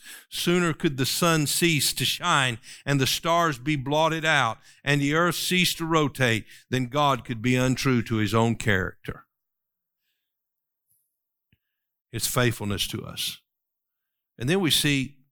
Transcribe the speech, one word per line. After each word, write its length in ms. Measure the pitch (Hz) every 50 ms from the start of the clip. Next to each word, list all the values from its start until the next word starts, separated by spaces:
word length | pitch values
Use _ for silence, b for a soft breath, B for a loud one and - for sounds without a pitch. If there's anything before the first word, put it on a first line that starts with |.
| B B B B B B
"sooner 440 | - - - 175 175 180 175 170 151
could 240 | - - 170 139
the 100 | 131 135
sun 400 | - - - 180 170 165 156 147
cease 460 | 139 - - 180 170 165 139 - - -
to 120 | - 131
shine 540 | - - - 156 180 170 147 135 127 117 110 B B B B B
and 160 | 139 139 139
the 60 | 131
stars 520 | 127 - - - 170 165 170 170 165 151 120
be 180 | 123 147 151
blotted 480 | 143 123 135 147 151 160 160 156 160 156
out 360 | 160 156 143 127 113 110 b b b b b b
and 180 | 139 143 143
the 140 | 139 143 147
earth 220 | 160 175 175 160
cease 380 | - - - 180 180 180 170 -
to 100 | - 165
rotate 600 | 160 165 160 151 139 - - 135 123 113 107 98 B B B B -
than 180 | 127 131 131 120
God 360 | 120 147 147 143 135 120 110
could 160 | - 123 110
be 140 | 107 127 127
untrue 480 | 127 127 127 127 117 - 135 127 120 107
to 140 | - 117
his 180 | 110 107 101 110
own 220 | 113 113 117 113
character." 720 | - - 113 101 92 92 - - - - - - - - _ _ _ _ _ _ _ _ _ _ _ _ _ _ _ _ _ _ _ _ _ _ _ _ _ _ _ _ _ _ _ _ _ _ _ _ _ _ _ _ _ _ _ _ _ _ _ _ _ _ _ _ _ _ _ _ _
His 160 | - 113 -
faithfulness 600 | - - 131 123 120 113 - 107 101 101 90 - -
to 160 | - 107 -
us. 340 | - - - - - - - _ _ _ _ _ _ _ _ _ _ _ _ _ _ _ _ _ _ _
And 120 | - 113 131
then 100 | 175 196
we 140 | 190 147 -
see 460 | - - 147 143 135 131 135 - _ _ _